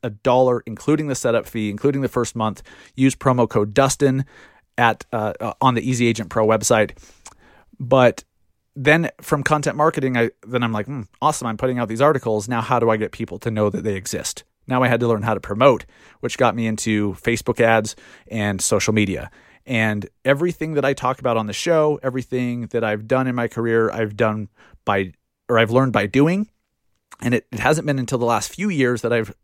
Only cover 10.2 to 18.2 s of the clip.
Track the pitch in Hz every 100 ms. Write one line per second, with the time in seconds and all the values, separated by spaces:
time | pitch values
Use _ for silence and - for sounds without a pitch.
10.2 | 113 - 104 123 120 107 104 139 104 -
11.2 | 143 151 120 107 131 123 110 113 143 139
12.2 | 117 107 104 117 117 123 113 110 107 -
13.2 | 110 - 120 107 107 101 110 95 - -
14.2 | - - - _ - 127 127 117 117 110
15.2 | 110 104 - 104 135 117 - _ - -
16.2 | 120 - 120 107 113 110 113 107 101 87
17.2 | - 117 - 113 113 113 110 - - -